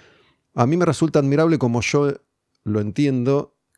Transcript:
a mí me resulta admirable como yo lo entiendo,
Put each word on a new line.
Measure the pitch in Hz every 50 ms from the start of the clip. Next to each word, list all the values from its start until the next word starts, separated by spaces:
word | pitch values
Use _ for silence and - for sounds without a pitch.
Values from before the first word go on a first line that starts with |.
| - - _ _ _ _ _ _ _ _ -
a | - 120
mí | 131 165
me | 180 175
resulta | 165 135 - 165 156 - 151
admirable | 139 135 139 151 160 165 160 127
como | 131 120 120 120
yo | 107 - - 143 143 139 - - _ _ _ _ _ _ _ _
lo | - 104 107 107
entiendo, | 104 107 - - 147 139 131 123 120 131 139 143 - - _ _ _ _ _